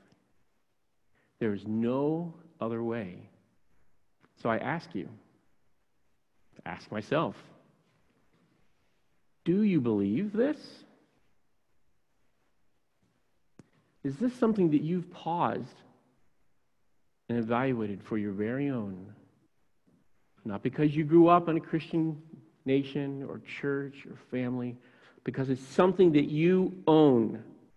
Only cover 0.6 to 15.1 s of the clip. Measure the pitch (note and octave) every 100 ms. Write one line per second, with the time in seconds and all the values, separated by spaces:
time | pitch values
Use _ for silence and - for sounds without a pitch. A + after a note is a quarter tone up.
0.6 | _ _ _ _ _ _ _ - A2+ G2+
1.6 | G#2 A2 A#2 C3 D3 D#3+ E3+ - - -
2.6 | A2+ A#2 A#2 A#2 F#2 G2 G#2 _ _ _
3.6 | _ - - _ _ _ _ _ A#2 A2+
4.6 | B2 E3 - G2 C#2+ A2 _ _ _ _
5.6 | _ _ _ _ _ _ _ _ _ -
6.6 | - F2 - G#2+ - D3 B2 - - -
7.6 | _ _ _ _ _ _ _ _ _ _
8.6 | _ _ _ _ _ _ _ _ - F#3+
9.6 | G#3+ E3 A#2+ G#2 G2+ B2 G#3 G#3 C#4 D4
10.6 | - - - _ _ _ _ _ _ _
11.6 | _ _ _ _ _ _ _ _ _ _
12.6 | _ _ _ _ _ _ _ _ _ _
13.6 | - _ _ _ C#3 D3+ B3 - A3+ G#3+
14.6 | E3+ D3 D3+ F3+ -